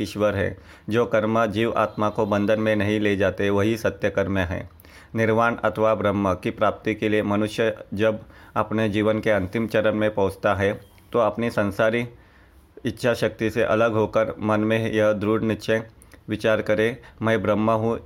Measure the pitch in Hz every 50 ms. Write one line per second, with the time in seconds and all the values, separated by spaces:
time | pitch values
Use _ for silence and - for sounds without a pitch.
0 | 110 95 - 101 104 104 98 98 95 98 92 - - - - - - - 104 117
1 | 117 113 113 110 107 107 110 113 117 110 92 104 113 117 - - 107 104 - -
2 | 107 104 104 - 110 101 107 101 101 101 110 107 110 110 107 104 98 101 107 107
3 | 107 104 101 95 101 95 90 - 104 101 101 101 101 110 113 110 - 101 - -
4 | - 104 - - 98 92 98 98 92 82 87 - - - - - - - - -
5 | - - - 113 113 107 110 113 117 117 117 - - 110 104 - 107 110 110 98
6 | 98 101 98 101 101 95 92 92 - 117 110 - 107 101 92 - - 110 107 107
7 | - 107 104 107 104 104 101 104 107 107 - - 117 110 107 - - - - 98
8 | 107 110 107 92 - - - - - - - 104 107 - 104 107 110 110 95 107
9 | 104 107 110 107 104 110 104 101 92 92 - 117 113 107 - 110 104 107 107 107
10 | 107 107 107 - 98 95 92 - - 104 101 95 101 98 107 127 - - - -
11 | - - - 120 113 104 101 - 117 120 - - 104 101 95 - 117 110 113 120
12 | 120 123 - - - _ _ - - - _ - - _ _ - - 123 - -
13 | - 127 117 113 - 110 - - 113 110 - 117 107 - - 107 113 117 107 110
14 | 107 104 - 113 110 - - - - 107 107 104 107 110 113 113 113 113 - 107
15 | 107 107 107 101 101 104 110 110 107 113 107 107 - - 110 113 113 - - -
16 | - - - - _ - 113 107 - 113 110 104 104 - 107 104 110 113 123 123
17 | - - - - 110 113 113 110 95 101 104 98 107 110 113 110 110 113 117 -
18 | -